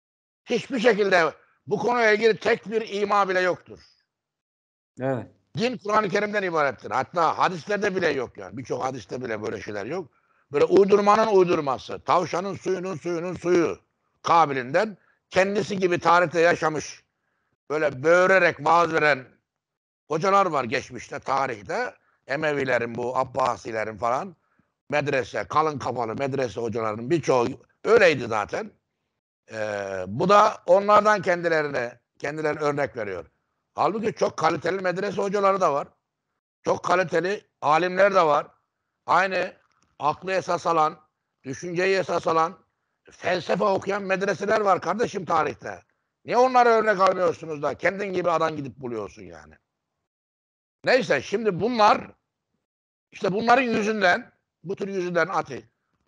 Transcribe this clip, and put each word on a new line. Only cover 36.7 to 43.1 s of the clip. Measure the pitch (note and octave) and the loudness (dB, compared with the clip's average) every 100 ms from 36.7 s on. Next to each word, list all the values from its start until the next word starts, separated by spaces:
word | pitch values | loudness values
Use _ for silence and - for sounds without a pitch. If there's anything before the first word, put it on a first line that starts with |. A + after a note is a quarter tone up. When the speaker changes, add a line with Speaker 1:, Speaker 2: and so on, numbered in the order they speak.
| F#3+ - | -2 0
Speaker 1:
kaliteli | F3 F3+ E3+ E3+ G#3 - _ | 0 0 -2 -2 -4 -10 _
alimler | C3 D#3 F3+ F#3 G3+ F#3+ | 0 2 2 2 4 4
de | |
var. | E3 D3 E3 _ _ _ _ _ - | 4 2 -2 _ _ _ _ _ 0
Aynı | D#3+ F#3+ F3+ F#3 - _ _ _ - | 0 2 -2 -6 -8 _ _ _ -6
aklı | C#3 D3+ F#3 | -4 -4 -4
esas | F#3+ - F3 F#3 | -4 -2 -4 0
alan, | E3 D#3 E3+ _ _ _ _ C3 | 2 0 -2 _ _ _ _ -14
düşünceyi | C3 F3 E3+ F#3 F#3+ | -12 -8 -4 0 0
esas | F3 F3 E3+ | 0 -2 0
alan, | E3 E3 F#3+ _ _ _ _ _ | 2 0 -2 _ _ _ _ _